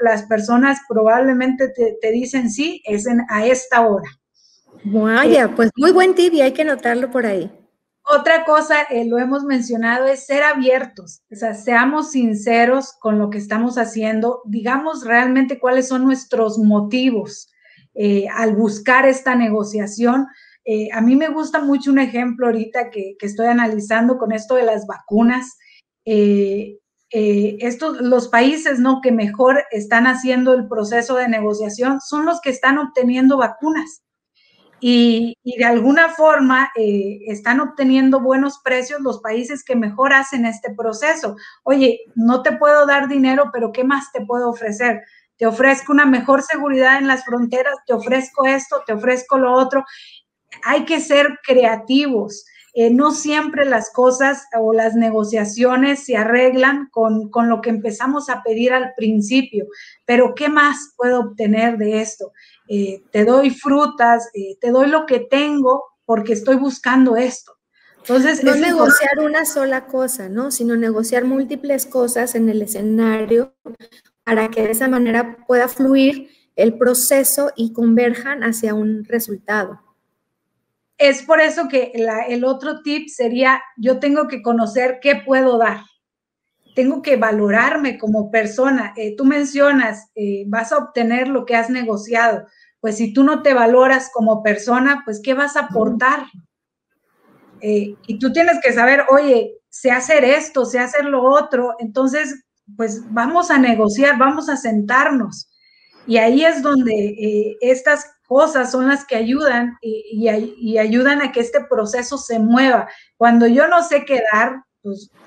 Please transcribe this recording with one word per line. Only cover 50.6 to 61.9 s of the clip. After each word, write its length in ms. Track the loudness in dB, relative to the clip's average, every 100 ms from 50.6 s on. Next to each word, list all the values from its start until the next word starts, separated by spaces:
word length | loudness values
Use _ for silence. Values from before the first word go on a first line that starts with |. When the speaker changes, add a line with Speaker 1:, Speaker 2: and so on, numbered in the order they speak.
Speaker 1:
Hay 220 | -2 -2 0
que 140 | -4
ser 380 | 0 2 2 -2 0
creativos. 1000 | 4 4 0 0 0 0 -2 -4 -12 -20 _ _
Eh, 160 | 0 2
no 220 | 4 2
siempre 540 | 0 -2 -2 -2 0
las 260 | 0 0 -2
cosas 540 | 2 2 4 0 -2 -4 -2
o 160 | 0
las 220 | 2 2
negociaciones 1080 | 0 0 0 -2 -2 -4 0 0 2 0 -2
se 120 | -2 -2
arreglan 720 | 0 2 2 4 2 0 -4
con, 360 | -2 0 0 -4
con 200 | -2 0
lo 120 | 0
que 80 | -2
empezamos 640 | -4 -6 -6 -4 -4 -4
a 120 | -6
pedir 280 | -4 -2 0
al 200 | 0 -2 -4
principio. 720 | -2 0 0 -2 -2 -6 -8 -14 -20 _ 0
Pero, 280 | 2 2 0
¿qué 120 | -2
más 460 | 2 2 0 -10 -4
puedo 240 | -2 0
obtener 580 | -2 -4 0 2 0 0
de 220 | -2